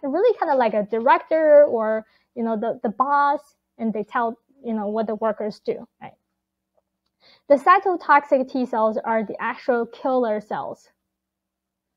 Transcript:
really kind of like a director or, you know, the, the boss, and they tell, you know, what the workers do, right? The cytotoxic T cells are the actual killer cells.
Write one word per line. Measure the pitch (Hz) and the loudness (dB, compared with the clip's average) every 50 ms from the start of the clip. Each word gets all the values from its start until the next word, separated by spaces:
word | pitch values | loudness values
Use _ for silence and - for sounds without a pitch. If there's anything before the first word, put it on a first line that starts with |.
really | - 269 269 349 440 494 403 - | -8 -4 -2 0 2 2 2 0
kind | 370 330 | 0 0
of | 277 262 | 2 2
like | 240 220 214 | 2 2 0
a | 214 202 | -2 -2
director | - 226 226 233 277 330 339 - - 320 320 311 302 294 294 294 | -2 -4 -2 2 2 2 2 2 -2 0 2 4 6 8 8 8
or, | - 247 226 214 220 220 220 220 _ _ _ _ _ - | 6 4 -2 -2 -2 -2 -4 -6 _ _ _ _ _ -8
you | 240 226 | -6 -4
know, | 226 226 | -4 -2
the, | 208 233 226 180 254 | -2 -4 -4 -6 -4
the | - 233 | -4 -6
boss, | 196 - 254 285 285 285 285 285 285 285 - _ _ _ _ _ _ - | -2 -2 -2 0 2 2 2 2 0 -2 -6 _ _ _ _ _ _ -6
and | 226 226 202 | -6 -4 -4
they | 220 208 | -4 -8
tell, | _ - 247 233 226 240 _ _ _ _ 277 | _ -4 -4 -4 -4 -6 _ _ _ _ _
you | 269 240 220 | -10 -8 -6
know, | 220 202 208 | -4 -4 -4
what | 208 226 220 | -4 -4 -4
the | 226 220 | -4 -4
workers | 208 220 220 214 - 214 208 202 - - | -4 -4 -4 -4 -4 -6 -8 -8 -8 -8
do, | 240 - - 240 _ _ _ | -8 -8 -8 -10 _ _ _
right? | - - - _ _ _ _ _ _ _ _ _ _ _ _ _ _ _ _ _ _ _ _ _ _ _ _ _ _ - | -20 -20 -20 _ _ _ _ _ _ _ _ _ _ _ _ _ _ _ _ _ _ _ _ _ _ _ _ _ _ 2
The | 285 | 2
cytotoxic | 254 269 359 359 403 392 392 349 330 - - 294 285 285 - 294 262 262 262 | 2 4 4 4 4 4 0 -4 -2 0 2 2 2 4 2 0 0 0 -2
T | - 254 254 | -4 -4 -4
cells | 247 - 220 220 220 220 240 | -2 -2 0 0 0 0 -2
are | - 226 226 220 214 | -4 -2 -2 -2 -2
the | 202 - - | -4 -8 -8
actual | 202 226 247 - - - 247 233 233 | -8 -8 -8 -8 -2 -2 -2 -2 -2
killer | 233 - - - 277 262 254 240 220 214 214 | -6 -8 -8 -4 -2 0 0 0 0 -2 -4
cells. | 214 - 214 147 127 - - _ _ _ _ _ _ _ _ _ _ _ _ _ _ _ _ _ _ _ _ _ _ _ _ | -6 -8 -8 -8 -8 -10 -12 _ _ _ _ _ _ _ _ _ _ _ _ _ _ _ _ _ _ _ _ _ _ _ _